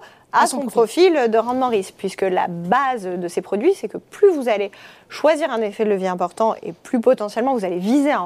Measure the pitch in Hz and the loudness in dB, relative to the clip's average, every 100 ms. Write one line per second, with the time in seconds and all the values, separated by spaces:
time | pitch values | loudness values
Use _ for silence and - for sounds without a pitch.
0 | - - _ 233 277 269 262 240 220 - | -2 -20 _ 0 0 0 -4 0 0 4
1 | 370 311 240 226 226 254 254 226 190 - | 4 4 2 0 0 0 0 -2 -4 -8
2 | 196 - 190 185 185 170 175 240 269 254 | -8 -2 -2 0 -2 -4 -2 0 0 -4
3 | 180 175 175 - 180 202 285 392 202 - | -6 -6 -6 -6 -4 0 0 0 -4 -10
4 | - - 403 320 240 202 196 - - - | -14 4 4 4 0 -2 -2 -8 -20 -20
5 | - - 294 311 302 233 214 208 214 196 | -18 -2 0 2 0 -2 -4 -2 0 0
6 | 185 180 175 - 220 - - 170 - 247 | -2 -2 -4 0 -2 -2 -8 -14 -4 0
7 | 233 262 254 - 254 254 190 180 190 277 | 2 2 0 -4 -2 -2 -2 -4 0 2
8 | 277 247 | 2 0